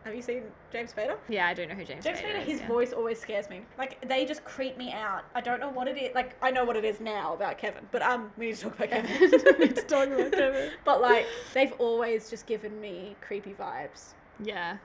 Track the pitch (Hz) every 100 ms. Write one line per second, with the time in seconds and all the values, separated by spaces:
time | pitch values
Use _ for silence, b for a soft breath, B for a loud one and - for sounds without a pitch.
0 | 220 233 240 247 214 - - 233 233 -
1 | 226 415 - 208 175 180 165 196 180 -
2 | 302 349 415 403 294 285 233 240 247 -
3 | 226 226 - 208 196 185 226 - 262 -
4 | 254 262 269 302 - - 262 262 247 208
5 | 214 190 - 247 240 247 277 262 254 269
6 | 254 247 254 - 254 254 240 220 214 208
7 | 220 208 160 165 190 - - - 208 240
8 | - 240 214 208 226 208 220 - 208 -
9 | 233 269 339 - 269 285 330 269 - 285
10 | 277 269 277 359 269 269 294 - - 269
11 | 247 226 226 - - 262 277 - 233 233
12 | 233 226 - 226 - 214 214 214 208 175
13 | 190 196 - 202 196 196 196 123 143 -
14 | - - - - 214 196 170 196